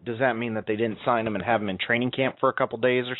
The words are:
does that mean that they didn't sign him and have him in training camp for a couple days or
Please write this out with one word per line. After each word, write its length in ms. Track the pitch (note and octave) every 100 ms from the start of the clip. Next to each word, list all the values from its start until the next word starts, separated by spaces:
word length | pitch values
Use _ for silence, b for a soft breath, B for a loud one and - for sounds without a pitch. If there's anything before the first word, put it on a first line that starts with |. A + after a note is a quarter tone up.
| -
does 140 | A2+
that 160 | C3 A2+
mean 180 | A#2+
that 120 | A2 G2+
they 100 | G#2+
didn't 220 | A#2 G2+
sign 220 | C3+ A#2+ A2
him 80 |
and 100 | G2+
have 160 | F2+ A2+
him 80 | G#2
in 100 | F#2
training 340 | - A#2 B2
camp 240 | B2+ C3 -
for 80 | C3+
a 60 |
couple 240 | - C3 A#2
days 260 | B2+ B2+ B2
or 80 | B2+